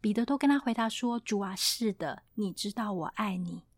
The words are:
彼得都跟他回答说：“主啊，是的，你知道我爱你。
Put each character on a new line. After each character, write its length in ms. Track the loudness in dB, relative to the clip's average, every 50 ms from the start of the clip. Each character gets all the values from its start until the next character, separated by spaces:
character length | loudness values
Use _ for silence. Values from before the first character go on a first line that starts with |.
彼 120 | 2 2 2
得 140 | 2 2
都 100 | 2 2
跟 140 | 4 6 6
他 80 | 6 6
回 160 | 4 0 0
答 140 | 2 0 0
说 320 | 0 -2 -2 0 -2 -2
：“主 180 | -2 -2 -2 0
啊， 160 | 0 -2 -4
是 380 | 0 0 0 0 2 0 0 0
的， 320 | 0 -4 -6 -6 -8 -12 _ _
你 180 | -4 -4 -4 -4
知 200 | -4 -6 -4 -4
道 200 | -2 -2 -2 -2
我 140 | -4 -4
爱 300 | -6 -2 -2 -2 -2 0
你。 280 | -2 -4 -6 -8 -10 -14 _ _